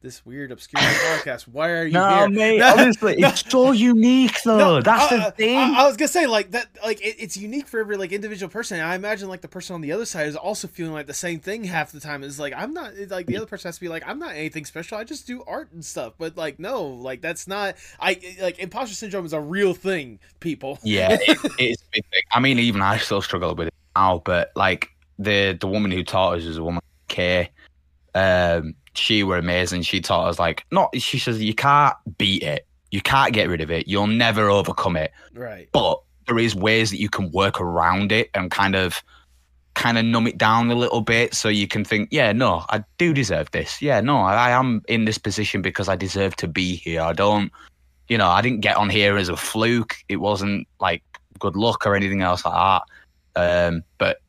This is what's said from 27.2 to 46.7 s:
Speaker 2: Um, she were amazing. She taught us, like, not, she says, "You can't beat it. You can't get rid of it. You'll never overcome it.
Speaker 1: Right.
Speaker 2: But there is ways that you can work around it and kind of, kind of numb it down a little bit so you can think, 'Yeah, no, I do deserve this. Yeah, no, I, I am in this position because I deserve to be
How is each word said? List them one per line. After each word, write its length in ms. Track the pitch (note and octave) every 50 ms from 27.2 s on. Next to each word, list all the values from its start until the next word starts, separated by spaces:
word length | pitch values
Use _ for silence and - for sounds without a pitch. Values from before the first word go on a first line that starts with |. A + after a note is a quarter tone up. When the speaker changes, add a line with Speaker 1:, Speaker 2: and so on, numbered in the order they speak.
| F2+ F2+ F2+ F2+ F2 - _ _ - - _ _ _ _ _ _ _ _ _
Speaker 2:
Um, 580 | F#2 F#2+ F#2+ F#2 F2+ F2+ F2 E2+ E2+ D#2 D#2+ D2+ _ _ - _
she 280 | - - - A2+ G#2+ G2+
were 160 | F#2+ F#2 F2
amazing. 420 | E2+ F2 F2 F2+ F2+ A2 F#2 F2+
She 220 | E2+ - - F#2+ E2
taught 260 | - G2 F2+ F2 F2
us, 100 | E2+ -
like, 280 | F2 E2 D#2+ - - _
not, 240 | - F#3+ F3 - - B2+
she 180 | - - - C3+
says, 240 | - - A#2 A2 A2
"You 120 | G#2+ G#2+
can't 420 | - - C#3+ C#3+ D3 D3 C#3 - - _ - F#2+ _
beat 240 | - - F#2+ F2+ -
it. 240 | D2+ D2 - - _ _ _ _ _
You 100 | - F#2+
can't 320 | - - C3 C3+ C3+ F#2+ -
get 160 | G#2+ G2 D#2+
rid 140 | F2+ D#2+ D#2+
of 80 | D2+
it. 180 | E2 E2 - -
You'll 180 | G2 G2+ G2+
never 440 | G#2 A2 A2+ A#2+ A#2 G#2+ G#2+ G#2+ G2+
overcome 460 | G2+ G2+ F#2+ - - - - G2 F2
it. 160 | D#2+ D#2 D#2 _ - - - _
Speaker 1:
Right. 340 | A#2 B2 A#2 G#2+ F#2+ E2+ _ _
Speaker 2:
But 300 | - G#2+ F2 - - _ _ _ _ _
there 120 | - B2 A#2
is 160 | A#2 A#2 G#2+
ways 360 | F#2+ F#2 G#2+ A2 A2+ A2+ G#2+
that 100 | G2 -
you 80 | G#2 G#2
can 220 | - - G2+ F2
work 280 | D2+ F#2 G2 G2 F#2+ -
around 540 | F2+ F2 E2+ E2+ E2 E2+ F2+ G2 G#2 G2+ G#2+
it 160 | A2 A#2+ - _
and 160 | G2+ F#2 F2+
kind 260 | - - G2+ G2 F#2+
of, 260 | F#2+ F#2 F2+ E2+ - - _ _ - _ _ _ _ _ _ _ _ _ _ _
kind 240 | - - B2 A#2
of 80 | A#2 A2+
numb 220 | A#2 A#2 A#2 A2+
it 100 | A#2+ -
down 340 | - A2+ A2 A2 A#2 A#2 A#2
a 40 | A#2+
little 260 | A#2+ B2 A2+ - A#2
bit 320 | A2 - A#2 A2+ A#2+ A2+ -
so 160 | - - -
you 180 | - G#2 G2+
can 200 | G2 - A2 G#2
think, 240 | - A2+ G#2+ G#2 - -
'Yeah, 200 | D3+ C3+ A2 G#2
no, 340 | A#2 C3 A2+ F#2 E2 E2 -
I 160 | G#2+ G#2+ G#2 _ _ _
do 160 | F3 F3 D#3
deserve 360 | C#3 C3 G2 F2+ D#2 D#2 - -
this. 280 | E2 D2 - - -
Yeah, 220 | - D3 C3+ A2 G#2
no, 160 | B2 D3 C3
I, 160 | G2 F#2 G2
I 160 | A2 A#2+ B2
am 320 | B2 B2 C3 C3 A#2+ G#2+ - -
in 180 | A#2 A2+ A2
this 100 | G#2+ G#2+
position 460 | - _ G#2 G2 - G#2 - - G2+ F2+
because 260 | F#2 F2 - G2+ F#2
I 80 | F#2+
deserve 400 | F2+ F#2+ F#2+ - G2 G2 G2 F2+
to 100 | - -
be 300 | F2+ D#2 F2 F#2 F2+